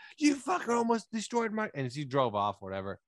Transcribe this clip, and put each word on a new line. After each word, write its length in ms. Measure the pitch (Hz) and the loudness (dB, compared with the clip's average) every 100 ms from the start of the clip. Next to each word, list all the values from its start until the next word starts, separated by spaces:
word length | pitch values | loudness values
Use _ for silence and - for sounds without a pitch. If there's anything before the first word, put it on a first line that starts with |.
| - - | -20 2
You 200 | 294 277 | 2 4
fucker 340 | - 359 233 | 0 -2 2
almost 400 | 233 233 226 - | 2 2 0 0
destroyed 400 | 226 202 240 226 | -8 -2 -2 0
my," 180 | 214 - | -2 -4
and 180 | 143 127 | -4 -4
she 120 | 135 139 | -4 -2
drove 280 | 139 123 | 2 2
off, 280 | 104 101 101 | 2 0 -2
whatever. 360 | 95 95 98 90 | -6 -6 -6 -10